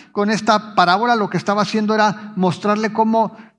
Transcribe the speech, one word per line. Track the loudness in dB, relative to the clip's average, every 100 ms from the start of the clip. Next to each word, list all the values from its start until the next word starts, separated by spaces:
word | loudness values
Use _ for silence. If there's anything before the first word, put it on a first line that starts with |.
| -12
con | -4 -2
esta | -2 2 0 2 0
parábola | 2 2 2 0
lo | 0
que | -2
estaba | -2 -2
haciendo | 0 -2 0
era | 2 2 0 -10 -2
mostrarle | -2 0 -2 0 -2
cómo | 0 0 2 -2 -6 -20